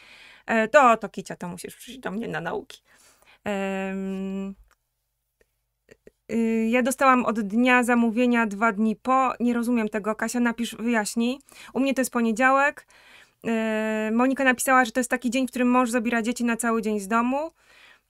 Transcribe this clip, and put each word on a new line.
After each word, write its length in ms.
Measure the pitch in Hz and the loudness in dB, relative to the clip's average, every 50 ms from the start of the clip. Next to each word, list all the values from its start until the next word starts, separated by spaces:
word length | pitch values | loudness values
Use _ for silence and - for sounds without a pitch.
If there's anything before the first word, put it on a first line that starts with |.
| - - - - - - - - _ | -20 -20 -20 -20 -20 -20 -20 -14 _
E, 220 | - 226 226 220 | -2 0 0 2
to, 300 | 220 - 302 269 240 226 | 4 6 6 8 8 6
to 120 | 220 - 190 | 4 0 -6
Kicia, 260 | - 202 185 - 165 | -12 -12 -12 -12 -12
to 120 | - 180 | -10 -10
musisz 280 | 175 180 170 - - - | -10 -10 -12 -14 -16 -16
przyjść 240 | - - 247 240 269 | -18 -20 -20 -16 -12
do 120 | - 185 | -10 -8
mnie 160 | 185 220 233 | -8 -6 -6
na 140 | 180 165 156 | -6 -6 -6
nauki. 400 | 170 170 - - - - - - _ _ _ _ _ _ _ _ _ _ _ _ - | -6 -6 -6 -8 -8 -12 -18 -20 _ _ _ _ _ _ _ _ _ _ _ _ -6
Em, 1120 | 208 202 196 196 196 196 190 190 190 190 190 190 190 190 190 196 190 190 196 196 196 196 - - _ _ _ _ _ _ _ _ _ _ _ _ _ _ _ _ _ _ _ _ _ _ _ _ _ - - _ - - _ _ - | -6 -4 -4 -4 -4 -4 -4 -4 -6 -6 -6 -6 -6 -6 -6 -6 -6 -6 -6 -8 -10 -12 -14 -20 _ _ _ _ _ _ _ _ _ _ _ _ _ _ _ _ _ _ _ _ _ _ _ _ _ -20 -20 _ -20 -20 _ _ -6
y, 360 | 220 233 226 226 226 226 226 226 | -2 -2 0 0 0 0 0 2
ja 120 | 233 254 | 2 2
dostałam 440 | 240 269 254 - 285 262 254 247 226 | 2 0 0 2 4 4 6 4 2
od 140 | 240 220 226 | 0 -2 -2
dnia 440 | 214 190 208 233 247 254 247 247 240 | -4 -2 0 2 4 4 4 4 4
zamówienia 600 | 233 247 240 233 233 202 240 247 240 240 233 226 | 4 2 4 2 2 2 2 2 2 2 2 0
dwa 260 | 214 202 196 214 196 | 0 0 0 0 0
dni 240 | 196 202 220 220 208 | 2 2 0 0 0
po, 380 | - - 247 262 262 262 247 - - | -2 -2 0 2 2 2 0 0 -2
nie 140 | 233 240 233 | -2 0 0
rozumiem 360 | 240 226 233 247 233 214 214 | 0 0 0 0 0 0 -2
tego, 260 | - 214 190 214 214 | -4 -4 -4 -4 -4
Kasia, 240 | - 226 226 - 247 | -4 -4 -4 0 0
napisz, 360 | 240 233 233 - 233 214 - | 0 0 0 -2 -6 -6 -6
wyjaśnij. 640 | - 220 240 240 220 208 - - 233 233 247 262 285 - _ - - - - - | -6 -4 -2 0 0 -2 -2 -2 -2 -2 -2 -2 -6 -10 _ -20 -20 -20 -6 -2
U 60 | 247 | 0
mnie 140 | 269 277 254 | 0 0 0
to 80 | 269 | 0
jest 100 | 254 - | -2 -2
poniedziałek. 760 | - 240 233 226 220 226 262 262 269 269 277 294 294 - - _ _ - - - - - - _ _ _ - | 0 0 0 0 2 2 2 4 4 4 2 0 -2 -6 -12 _ _ -20 -20 -20 -20 -20 -20 _ _ _ -6
E, 640 | 233 226 220 220 220 220 214 220 220 220 220 214 220 220 | -4 -2 -2 -2 -2 -2 -2 -2 -2 -4 -4 -2 -2 0
Monika 300 | 233 254 269 269 269 269 | 2 2 2 0 2 2
napisała, 420 | 262 247 - - 269 262 254 254 | 0 0 2 2 2 4 4 4
że 60 | 226 | 2
to 80 | - 262 | 0 -2
jest 100 | 240 - | -2 -2
taki 200 | 254 247 - 240 | -2 -4 -2 -2
dzień, 180 | 214 269 262 | -2 -2 -2
w 20 | 240 | -2
którym 180 | - 233 247 | -2 0 2
mąż 220 | 247 247 254 254 226 | 2 4 2 2 2
zabiera 320 | 233 254 220 240 233 233 | 0 -2 0 0 0 0
dzieci 240 | 214 240 240 - 240 | 0 -2 -2 -2 -2
na 120 | 240 226 | -2 -2
cały 240 | 226 240 233 226 226 | -2 -2 -2 -2 -2
dzień 180 | 202 220 214 208 | -2 -2 -2 -2
z 80 | 196 | -2
domu. 440 | 190 226 233 233 247 269 285 320 330 - _ _ _ _ - - - - _ _ | -2 0 0 0 0 -2 -2 -4 -6 -10 _ _ _ _ -20 -20 -20 -20 _ _